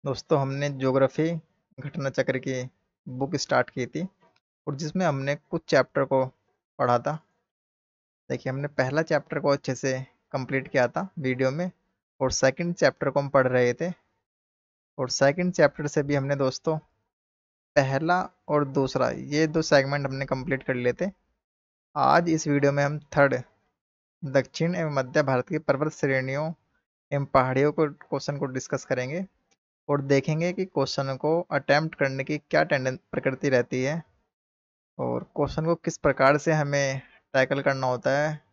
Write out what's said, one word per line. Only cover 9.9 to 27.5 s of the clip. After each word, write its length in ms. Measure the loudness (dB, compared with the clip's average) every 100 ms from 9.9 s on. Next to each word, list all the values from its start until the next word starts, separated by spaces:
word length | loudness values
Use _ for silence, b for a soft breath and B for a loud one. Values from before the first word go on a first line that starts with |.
| -4 -6 _ _
कंप्लीट 360 | -6 -2 -4 -2
किया 200 | 0 0
था 200 | 0 -6 -6
वीडियो 320 | -4 0 0
में 180 | 0 -6 -8 _ _ _ _
और 120 | -2
सेकंड 420 | 2 2 2 -6
चैप्टर 360 | 2 0 2 -2
को 100 | -2
हम 80 | 2
पढ़ 180 | 2 4
रहे 240 | 2 2
थे 180 | 0 -6 -8 _ _ _ _ _ _ _ _ _ -8
और 120 | -6
सेकंड 400 | 2 2 2 -2
चैप्टर 340 | 2 2 2 -4
से 140 | -2
भी 120 | 0
हमने 220 | -2 -2 0
दोस्तों 380 | 0 -2 -4 -6 _ _ _ _ _ _ _ _ _ 0
पहला 440 | 2 0 0 0 -2 _ -2
और 160 | 0 0
दूसरा 400 | 0 0 0 -2
ये 360 | -2 -4 0 0
दो 140 | 0
सेगमेंट 420 | 4 4 4 -2 -4
हमने 200 | -6 -4
कंप्लीट 360 | -6 -2 -4
कर 120 | -2 -2
लिए 160 | -2
थे। 160 | -2 -6 -6 _ _ _ _ _ _ _ 0
आज 340 | 4 4 4
इस 180 | 0 0
वीडियो 240 | 2 2
में 120 | 2
हम 140 | -2 -4 _
थर्ड 320 | 2 4 2 -6 _ _ _ _ _ _ _
दक्षिण 520 | 0 0 0 -4 -4
एवं 180 | -2 -2
मध्य 280 | -2 0 0
भारत 260 | 2 0 0
की 100 | -4
पर्वत 320 | 0 0 -2
श्रेणियों 520 | -2 0 0 -2 -4 -4 -8 _ _ _ _ _
एवं 120 | -4 4
पहाड़ियों 440 | 4 6